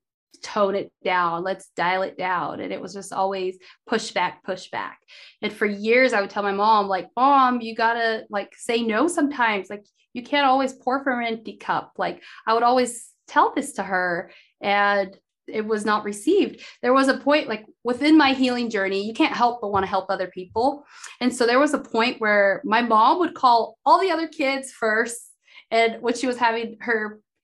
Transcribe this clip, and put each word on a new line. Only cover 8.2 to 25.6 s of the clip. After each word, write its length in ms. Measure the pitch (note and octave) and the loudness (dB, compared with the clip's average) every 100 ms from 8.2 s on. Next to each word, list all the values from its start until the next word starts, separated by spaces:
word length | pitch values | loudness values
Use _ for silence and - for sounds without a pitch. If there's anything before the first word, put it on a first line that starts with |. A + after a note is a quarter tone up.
| - | -6
like, 240 | G#3 G3+ - | -8 -8 -10
say 260 | - A#3 | -4 -2
no 260 | A3+ G#3+ E4 | 0 0 0
sometimes. 640 | E4+ C#4+ B3 A3+ G3+ F#3 | 0 -2 0 0 0 -6
Like, 160 | G3+ - _ _ | -14 -16 _ _
you 100 | B3 | -14
can't 240 | - C#4+ C4+ | -4 2 4
always 260 | C4+ C4 | 2 0
pour 300 | - B3 C4+ | -4 -4 -2
from 180 | C4+ A#3+ | -2 -4
an 60 | A#3 | -4
empty 300 | A3+ G#3 - | -8 -10 -10
cup." 360 | - D#3 - - | -4 -4 -6 -6
Like, 260 | F3+ F3 - - A3 | -6 -6 -16 -8 -2
I 80 | |
would 80 | A3+ | 2
always 480 | A#3+ B3+ A#3+ - - _ - | 4 4 0 -4 -18 _ -2
tell 240 | D4 F#4+ | 2 2
this 180 | D4+ - | 0 -6
to 80 | - | -6
her, 480 | F#3 F#3 F3+ F3 F#3 - _ _ | -4 -2 0 -4 -6 -16 _ _
and 580 | G#3 G3+ G3+ G3+ F#3+ - _ _ - | 0 2 2 2 -2 -10 _ _ -10
it 160 | G#3+ | -6
was 200 | G#3+ G#3+ | -4 -2
not 200 | G#3+ G#3 | 0 -2
received. 560 | G#3 G#3 D4 G4 A#3 - - - | -2 -4 0 2 0 -4 -20 -4
There 100 | A#3+ | 2
was 160 | C4+ C4+ | 4 4
a 100 | B3 | 0
point, 300 | C4+ D4+ B3+ | 0 0 0
like, 160 | G#3+ - _ | -8 -10 _
within 320 | A#3 B3 D4 D#4 | -6 0 6 6
my 160 | C#4 | 6
healing 360 | B3+ B3+ A#3+ A#3 | 4 0 0 -2
journey, 360 | G#3 F#3+ G3 G#3 | -2 -2 -2 -4
you 80 | |
can't 200 | A3+ D#4 | 0 0
help 260 | - A#3+ A3+ | 2 0 0
but 120 | G3+ | -2
wanna 140 | G3 F#3+ | -2 0
help 240 | G3 F#3+ | -2 -2
other 160 | F#3+ F#3 | -4 -6
people. 580 | F#3 F#3 A3 C4 C#4+ - - - - | -10 -6 -2 0 -2 -10 -20 -20 -6
And 140 | B3 | -4
so 120 | B3 A#3 | 0 2
there 120 | B3 | 4
was 140 | D4 | 2
a 60 | - | 0
point 420 | - A3+ A#3+ A#3+ | -2 -2 -2 0
where 400 | G#3+ G#3 G3 F#3+ | 2 4 4 0
my 180 | G3+ A3 | 0 0
mom 380 | A#3 G#3+ A#3+ F4 | 4 4 4 4
would 140 | E4 | 0
call 440 | - B3+ A#3 - - C#4 | 2 4 4 2 -2 2
all 140 | E4+ | 4
the 100 | F#4+ | 4
other 180 | D#4+ D#4+ | 0 -4
kids 440 | - C4+ C4+ C4+ | -2 -2 -2 -6
first, 580 | - A3+ G#3+ A#3 - - _ _ - | -4 -2 0 -2 -8 -16 _ _ -20